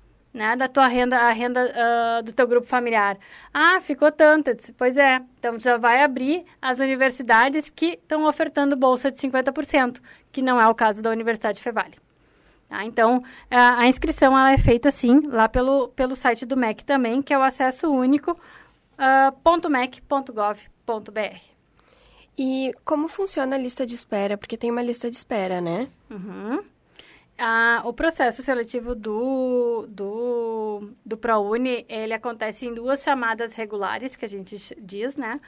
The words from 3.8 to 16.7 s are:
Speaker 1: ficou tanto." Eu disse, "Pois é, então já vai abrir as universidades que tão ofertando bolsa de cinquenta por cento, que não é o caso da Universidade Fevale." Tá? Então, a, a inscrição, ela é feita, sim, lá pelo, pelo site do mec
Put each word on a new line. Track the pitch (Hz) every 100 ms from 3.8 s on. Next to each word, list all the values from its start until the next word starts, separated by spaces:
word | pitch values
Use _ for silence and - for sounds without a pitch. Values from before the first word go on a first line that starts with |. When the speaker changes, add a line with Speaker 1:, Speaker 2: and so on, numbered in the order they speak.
Speaker 1:
ficou | 349 285 294
tanto." | 302 302 311 277
Eu |
disse, | 220 -
"Pois | - 254 262
é, | 269 254 254 -
então | 240 226
já | 247 233
vai | 233 247
abrir | 294 254 262 349 349 _
as | 262 247
universidades | 269 254 262 254 240 226 262 302 -
que | - 330 339 -
tão | 311 302
ofertando | 294 311 302 277 277
bolsa | 262 254 269
de | 269
cinquenta | 269 262 262
por | 285 285
cento, | 294 247 247 - - _
que | 269
não | 262 247
é | 226
o |
caso | 220 220 208
da | 226
Universidade | 226 226 220 220 202
Fevale." | - 220 185 - _ _ _ _ _ _ _
Tá? | -
Então, | 220 226 226 247 254 - -
a, | 247 247 247
a | 240
inscrição, | 262 311 - 262 262
ela | 269
é | 277
feita, | - 233 285
sim, | - 240 277 302
lá | 233 220
pelo, | 254 262 277 240
pelo | - 254
site | 262 262 226 240
do | 262
mec | 226